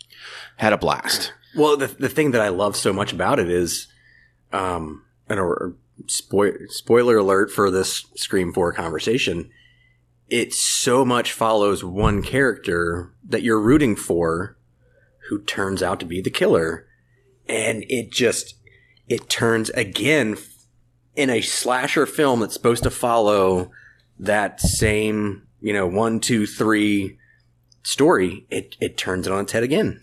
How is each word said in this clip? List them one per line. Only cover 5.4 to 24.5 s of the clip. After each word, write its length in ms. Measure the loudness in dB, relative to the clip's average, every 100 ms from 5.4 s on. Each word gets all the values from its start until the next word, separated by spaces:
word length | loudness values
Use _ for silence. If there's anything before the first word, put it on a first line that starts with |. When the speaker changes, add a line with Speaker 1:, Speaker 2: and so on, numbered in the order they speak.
| -2 -2 -6 -10 _ -20 -10
Speaker 2:
spoil-, 460 | -8 -2 2 2 0 -10
spoiler 480 | -8 2 4 6 4
alert 340 | 6 4 2
for 220 | 2 2
this 340 | 2 0 -4 -10 -10
Scream 360 | -4 -2 0
four 220 | 0 -2
conversation, 760 | -2 -6 -4 -2 -2 -2 -4 -8 _ _ _ _ _ _ _ -6
it 260 | -4 -2
so 520 | -2 -2 -2 2 2 4
much 260 | 2 -2
follows 500 | -2 2 4 2 0
one 400 | -4 0 0 0
character 920 | 0 0 0 0 -2 -2 -2 -4 -8 _ -6
that 160 | -2
you're 200 | 2 2
rooting 340 | 4 4 4 0
for 640 | -2 0 0 -2 -6 -12 _ _ _ _ _ _ -10
who 120 | -8
turns 380 | -6 -4 -4 -2
out 200 | -2 -4
to 40 | -6
be 140 | -6
the 80 | -6
killer. 580 | -2 2 2 0 -4 -12 _ _ _ _ _ -6
And 380 | -4 -2 -4 -4
it 240 | -6 -4
just, 440 | 0 0 0 -6 -16 _ _ _ _ -6
it 220 | -4 -2
turns 400 | 0 2 2 0
again 640 | -4 -4 -2 2 2 0 -4 -12 -20 _ _ _ _ _ -2
in 140 | 0
a 100 | 0
slasher 640 | -2 -2 0 0 0 0 0
film 360 | 2 2 2
that's 120 | 0
supposed 300 | 0 0 2
to 60 | 0
follow 800 | -2 0 4 4 4 4 2 -2 -10 -20 _ _ -6
that 400 | 0 0 0